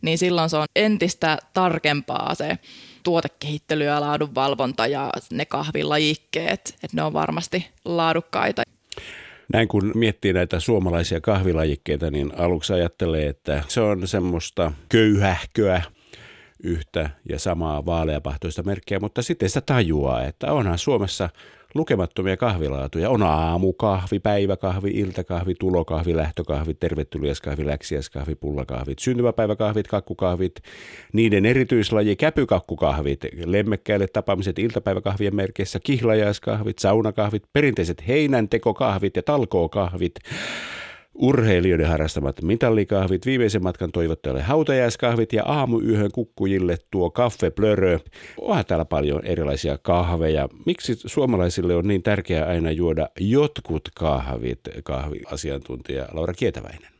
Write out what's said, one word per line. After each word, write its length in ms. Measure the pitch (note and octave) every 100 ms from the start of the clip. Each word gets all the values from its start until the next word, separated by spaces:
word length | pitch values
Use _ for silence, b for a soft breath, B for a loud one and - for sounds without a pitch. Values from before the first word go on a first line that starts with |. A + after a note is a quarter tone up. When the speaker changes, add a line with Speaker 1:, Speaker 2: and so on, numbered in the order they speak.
Speaker 1:
niin 160 | D#3 D#3+
silloin 320 | F3+ F3 D#3+
se 60 | D#3
on 100 | D3+ -
entistä 600 | G#3+ G#3 F3 - D#3+ D3+ -
tarkempaa 800 | - F#3 E3 D3+ D3 - - -
se 240 | E3 D3+ E3 B B B B
tuotekehittely 840 | - E3+ C#3 _ D3+ D3+ _ D#3
ja 160 | D3 D3
laadunvalvonta 840 | D3 D3+ D3+ C3 C3+ C3+ B2+ - A#2
ja 240 | C#3+ C3+ - -
ne 120 | E2
kahvilajikkeet, 1300 | D3+ - D3+ D3+ D3+ D3+ D#3 D#3 _ - E3 G3 - -
että 140 | E3 D#3+
ne 60 |
on 100 | D#3
varmasti 540 | D#3 D#3 D#3+ F3 F#3 - _
laadukkaita. 760 | - E3+ E3 E3 - - - G#3 - _ _ B B B B B B
Speaker 2:
Näin 160 | G#2+ A2+
kun 240 | G#2 G2
miettii 380 | A2 A2+ G2+ G2+
näitä 280 | F2+ F2 F2
suomalaisia 600 | D#2 A2 F2+ E2+ E2+ E2+
kahvilajikkeita, 920 | G2 G2 F#2 D#2+ D#2 C#2+ - D2 D#2+
niin 220 | D2 C#2+ C#2
aluksi 360 | F2 E2+ -
ajattelee, 560 | F#2 E2+ _ F2 D#2+ D2+
että 340 | C#2 - C#2+ D2+
se 120 | -
on 280 | A2 G2 F#2
semmoista 640 | G2+ F2+ E2+ - - E2+ C#2+ -
köyhähköä, 960 | A2+ A2 G#2 G2 F2+ - - G2+ F2+ E2+ B B B B B B B
yhtä 480 | F2+ E2 D2+ - D2+ - -
ja 100 | D2
samaa 480 | G2 E2 D#2+ D2+ D2+
vaaleapahtoista 760 | E2 D#2+ D2 C#2+ C#2 E2+ D#2
merkkiä, 380 | E2+ G2 - G2
mutta 220 | G#2+ -
sitten 260 | A#2+ E3+ F#2
sitä 120 | C#3
tajuaa, 640 | - C3 F#2 D2+ C#2 B1
että 280 | C2 - C#3
onhan 260 | D3 G2+ E2+
Suomessa 500 | - B2 F#2+ - F2+ - B B B
lukemattomia 640 | - D#3+ G#2+ F2 - F#2+ F#2
kahvilaatuja. 760 | B2 F#2 D2+ C2+ C2+ E2 F#2+
On 120 | B2
aamukahvi, 960 | F#2+ D#2 D#2+ E2+ F#2+ F#2 A2 F#2+ F2+ G2+
päiväkahvi, 680 | G#2+ G#2 G2 F#2+ F#2+ F#2 G2
iltakahvi, 640 | G#2+ G2 F2+ F2 F2 F2+
tulokahvi, 640 | F2+ F#2 F2+ D#2+ D#2+ E2+ E2
lähtökahvi, 580 | D2+ - E2 D2 D#2
tervetuliaskahvi, 920 | D2+ E2+ D2 D2 D#2 C#2+ C#2+ - C#2+ D2
läksiäiskahvi, 680 | D2 - D2 C2+ C#2 C#2
pullakahvit, 640 | C#2+ D2 C#2+ C2 B1 C2+ C2+
syntymäpäiväkahvit, 880 | - A#2+ A#2+ A2+ G#2+ G#2 G#2+ G#2 G2
kakkukahvit, 680 | G#2 - - F#2 F2 F#2 - B B B B B
niiden 340 | G#2+ A2+ G2+ G#2
erityislaji, 680 | B2+ B2+ A#2+ G2+ A2 G#2 G2
käpykakkukahvit, 1040 | D3+ D#3 C3 - - E2+ D#2 C#2 C#2+ C#2 - -
lemmekkäille 640 | E2+ G2 G#2 G2+ - G#2 F#2+
tapaamiset 520 | - - G2 G2 F2+
iltapäiväkahvien 760 | A2+ G2+ G2+ G2 G2+ G2 G2+
merkeissä, 460 | G2+ G2 - G2+ G2
kihlajaiskahvit, 1000 | - C3+ A#2 A2 G#2 G#2 - G#2+ G#2+ G#2
saunakahvit, 640 | G2 G#2+ G#2+ G2+ G#2 G#2 -
perinteiset 560 | C#3+ D3 G#2 E2+ F2 -
heinäntekokahvit 1080 | C#3 D3 C3 G#2+ A2 - G2+ B2+ G2 G2 F#2
ja 60 |
talkookahvit, 920 | - D3 A2 F#2 E2 G2+ F2+ F2+ F2 - B B B B B B B B B -
urheilijoiden 720 | B2+ C3 A2 F#2 F2+ E2+ D#2+
harrastamat 540 | D#2+ D#2 - C#2 C#2+
mitallikahvit, 840 | D#2+ A2+ B2+ A2+ G2 G2+ F#2+ F#2 B2+
viimeisen 360 | C3 A2+ G2+
matkan 300 | F#2 F2 F2
toivottajalle 500 | F2 E2 D#2+ D2 C2+
hautajaiskahvit 880 | D#2 D3+ D#3 C3+ A#2+ - B2 A#2 A2
ja 120 | A2
aamuyöhön 680 | - D3 C3 A2+ G#2+ G#2+ G#2
kukkujille 640 | A2 A2+ - G2 G2 F2+ E2+ _
tuo 200 | G2 E2+
kaffeplörö. 880 | - B2 - F2 - G#2+ G2+ F#2 E2 - B B B
Onhan 240 | - F#3+
täällä 200 | F#2+ E2+
paljon 400 | E2 D#2 D2 C#2+
erilaisia 540 | - E2+ D2 C#2 D#2 C#2
kahveja. 680 | - F2 F2 E2+ D#2+ D#2 C#2 - -
Miksi 280 | F3+ - A2+ B2
suomalaisille 680 | - C3 G#2+ F2 E2+ F2
on 140 | F2 F#2+
niin 140 | G2
tärkeää 460 | E2+ G2+ F2+ E2 D#2
aina 220 | F2 E2
juoda 380 | D#2+ E2+ D#2 D#2 -
jotkut 680 | F#2+ B2+ D3 - - D#2 -
kahvit, 680 | - E2 C2+ B1 B1 A#1+ B1 - -
kahviasiantuntija 1200 | - C2+ D2 D2 - D2+ D#2 C#2 - B1+ - C2+ C2
Laura 220 | D#2+ E2+
Kietäväinen? 560 | F2+ A2+ - - E2+ - _